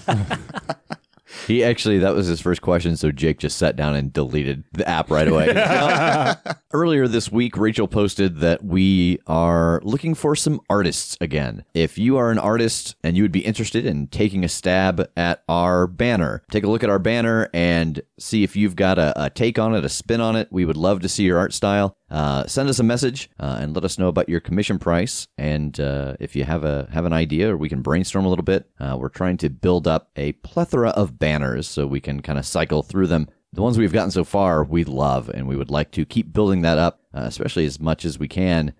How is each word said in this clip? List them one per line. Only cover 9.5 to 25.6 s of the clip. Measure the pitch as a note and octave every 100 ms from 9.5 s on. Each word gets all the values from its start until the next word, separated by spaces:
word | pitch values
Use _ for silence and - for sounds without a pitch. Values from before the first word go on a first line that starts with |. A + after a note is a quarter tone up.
| E2+ E2+ E2+
looking | G2+ C3+ E3 D#3
for | D3+ D3+
some | D#3 C#3 -
artists | G2+ F2 - - -
again. | E2 D2 C2 G#1 -
If | E2+ D#2+ -
you | A2+ C3+
are | A#2
an | A2
artist | G2+ A2+ A2+ - - -
and | E2 F2
you |
would | G#2
be | A#2 A2
interested | A2 A2 A2+ B2+
in | D2 C#2
taking | - G#2+ F#2+
a | F2
stab | - F#2 F#2 F#2+ F2+ - -
at | E2+ - -
our | E2+ F2 F2+ F2+
banner, | F2+ A#2+ A2 D2+ G#1+ -
take | G#2+
a | G2+
look | A2+
at | G#2+
our | G2
banner | F#2+ A#2 A#2 A2+ A2
and | E2+ F2 E2+ D#2+ C#2+ - -
see | - A2+
if | G2 G2+
you've | G#2 F2
got | F#2+ F2+
a, | D2+ - D2
a |
take | - A#2 A#2
on | A2 A2
it, | C#2
a |
spin | - - A#2
on | A2+ A2+
it. | -
We | F#2 E2+
would | D2+
love | F2+ G2
to | F2
see | - G2
your | F2
art | F#2+
style. | - G2+ G2+ G2 - -
Uh, | D2+ D2 C#2 -
send | - C#3
us | B2+
a |
message, | A2+ A#2+ C3+ C3+ - -
uh, | C#2 A#1
and | D2
let | D#2+
us | F2+ -
know | F#2
about | E2+ E2
your | E2+
commission | - F#2 G2+ F#2+
price. | - E2+ G#2 - - -
And, | D2+ D2+